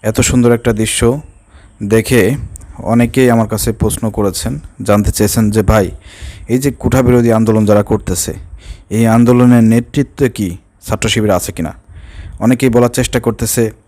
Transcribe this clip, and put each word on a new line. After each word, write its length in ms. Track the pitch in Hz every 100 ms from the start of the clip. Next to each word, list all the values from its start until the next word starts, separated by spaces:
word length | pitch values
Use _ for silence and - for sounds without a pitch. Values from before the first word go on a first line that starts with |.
এত 200 | - 113
সুন্দর 300 | 127 127 120
একটা 220 | 117 117
দৃশ্য 480 | 107 110 - 117 139 - - _ - - _
দেখে 520 | 104 110 110 127 98 139 - - - -
অনেকেই 520 | - 117 120 135 127
আমার 180 | 117 107
কাছে 240 | 107 -
প্রশ্ন 380 | 110 107 - 113
করেছেন, 500 | 104 101 87 - 143 - _
জানতে 300 | 104 104 104
চেয়েছেন 400 | - 104 - 107
যে, 100 | 107
"ভাই, 300 | 101 110 92 - - - - - -
এই 100 | 123
যে 140 | 135
কোঠা 300 | 123 - 127
বিরোধী 300 | 123 123 117
আন্দোলন 340 | 113 113 110 104
যারা 180 | 104
করতেছে, 500 | 104 107 - 90 - 82 - - - - -
এই 180 | 107 113
আন্দোলনের 560 | 113 120 123 123 123
নেতৃত্বে 680 | 113 117 120 - 135 - 131
কি 280 | - 101 90 _ _ -
ছাত্র 220 | 110 113
শিবির 220 | 110 107
আছে 200 | 92 -
কিনা?" 220 | - 80 - _ - - - - -
অনেকেই 300 | 113 127 131
বলার 200 | 120 120
চেষ্টা 300 | 120 123 123
করতেছে 520 | 120 113 113 - 113 107